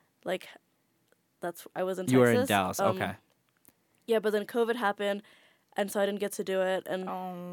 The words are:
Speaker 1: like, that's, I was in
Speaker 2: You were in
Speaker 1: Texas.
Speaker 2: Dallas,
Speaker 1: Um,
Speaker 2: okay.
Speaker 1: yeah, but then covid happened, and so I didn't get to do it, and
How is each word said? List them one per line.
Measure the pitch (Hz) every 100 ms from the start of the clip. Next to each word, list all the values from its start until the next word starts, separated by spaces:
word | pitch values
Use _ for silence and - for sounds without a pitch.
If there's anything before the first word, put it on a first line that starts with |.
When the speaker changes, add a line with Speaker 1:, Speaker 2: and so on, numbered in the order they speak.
| _ _ -
Speaker 1:
like, | 185 - - _ _ _ _ _ _ _ _
that's, | 175 - - 165
I |
was | 185 185
in | 185
Speaker 2:
You | 127
were | 120
in | 117
Speaker 1:
Texas. | -
Speaker 2:
Dallas, | 101 92 -
Speaker 1:
Um, | 98 95
Speaker 2:
okay. | 95 - _ _ _ _ _ _ _ _ -
Speaker 1:
yeah, | 220
but | 214
then | 208 208
covid | 240 226 233
happened, | 202 202 202 202 - - _ _ _ -
and | 202
so | 208
I | 202
didn't | 202
get | 202
to | -
do | 190 190
it, | 185 185 -
and | 185 185 185 185 180 180